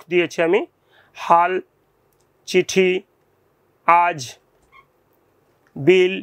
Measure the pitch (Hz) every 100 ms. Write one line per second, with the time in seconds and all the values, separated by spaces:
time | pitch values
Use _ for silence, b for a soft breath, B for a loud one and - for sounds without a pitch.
0 | - 175 165 - 165 202 349 _ _ b
1 | b - - 170 175 185 - _ _ _
2 | _ _ _ _ - 180 - 190 185 185
3 | - _ _ _ _ _ _ _ - 170
4 | 175 156 120 - _ _ _ _ _ _
5 | _ _ _ _ _ _ _ - 139 185
6 | 180 190